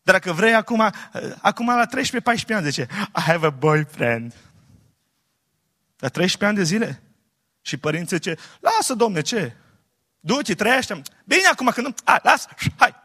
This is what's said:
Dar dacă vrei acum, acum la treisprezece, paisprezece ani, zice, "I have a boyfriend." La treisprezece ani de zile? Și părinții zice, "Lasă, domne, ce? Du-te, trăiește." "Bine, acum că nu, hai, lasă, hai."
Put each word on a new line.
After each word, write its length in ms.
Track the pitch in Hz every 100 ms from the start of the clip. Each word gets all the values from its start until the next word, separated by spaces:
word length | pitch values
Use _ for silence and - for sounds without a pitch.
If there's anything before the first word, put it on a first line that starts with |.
Dar 140 | - 185
dacă 160 | 180
vrei 220 | 165 226
acum, 380 | 226 - 226 220 - - - - -
acum 260 | 202 - 233
la 180 | 240 226
treisprezece, 340 | 262 - 247
paisprezece 340 | 247 226 -
ani, 180 | 214 147
zice, 380 | - 120 196 202 -
"I 60 |
have 240 | 156 170 156
a 40 |
boyfriend." 840 | 135 151 151 151 - 120 117 117 - _ _ _ _ _ _ _ _ _ _ _ _ _ _ _ _
La 100 | 135
treisprezece 380 | - 185 - 202
ani 100 | 208
de 80 |
zile? 400 | 165 214 226 139 _ _ _ _ _ _
Și 160 | - 135
părinții 380 | 151 156 170 175
zice, 220 | 180 165 - -
"Lasă, 340 | - 453 -
domne, 280 | 240 233 170
ce? 340 | - 233 131 - _ _ _ _ _ _
Du-te, 360 | 156 262 285 185
trăiește." 460 | 208 262 - 175 139 _ -
"Bine, 220 | 311 381
acum 160 | 359 254
că 140 | 233
nu, 120 | 269 -
hai, 160 | - -
lasă, 260 | - 311 - - - -
hai." 180 | - -